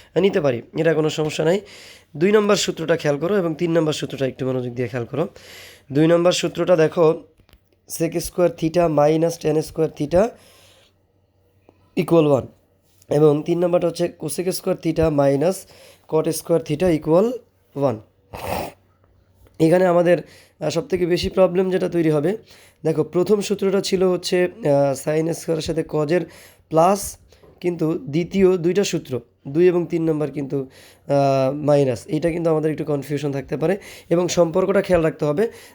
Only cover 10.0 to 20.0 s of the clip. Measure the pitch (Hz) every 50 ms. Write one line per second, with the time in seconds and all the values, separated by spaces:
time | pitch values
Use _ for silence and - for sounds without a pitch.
10 | 151 143 165 180 214 247 - - - _ _ _ _ _ _ _ _ _ _ _
11 | _ _ _ _ _ _ _ _ _ _ _ _ _ _ - _ _ _ - -
12 | 170 - 170 165 156 147 143 123 98 - - _ _ _ _ _ _ _ _ _
13 | _ - - 147 156 151 147 151 151 - 170 170 180 175 175 175 170 170 165 -
14 | 175 165 - - - 151 - - 175 185 175 - - 185 180 - - 165 156 165
15 | 160 160 151 143 139 139 139 135 147 175 190 - - _ - - - - - _
16 | _ - 156 156 156 165 151 - - - 170 160 165 - 151 143 185 185 165 147
17 | 151 151 160 175 214 233 254 226 - _ _ _ _ _ - 143 139 135 113 107
18 | - _ _ _ _ _ - - - - - - - - - _ _ _ _ _
19 | _ _ _ _ _ _ _ _ _ _ _ - 160 160 165 180 185 180 170 175